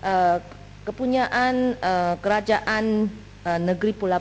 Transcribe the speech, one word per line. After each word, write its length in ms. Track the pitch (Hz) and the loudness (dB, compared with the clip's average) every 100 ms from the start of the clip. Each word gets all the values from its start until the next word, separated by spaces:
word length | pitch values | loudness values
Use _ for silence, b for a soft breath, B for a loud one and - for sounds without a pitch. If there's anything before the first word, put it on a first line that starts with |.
uh, 400 | 185 190 180 175 - - - - | 0 2 4 2 -2 -20 -20 -14
kepunyaan, 960 | - 208 254 254 247 240 254 254 254 233 | -12 -4 0 2 2 0 0 2 0 0
uh, 400 | 180 185 175 175 | 0 2 0 0
kerajaan, 880 | 202 214 208 214 - 220 220 214 214 208 - - 175 | 0 0 2 0 0 0 2 0 0 -4 -18 -10 -4
uh, 140 | 170 | -2
negeri 320 | 175 180 208 | 0 0 0
Pulau 240 | 208 190 180 | 0 0 -2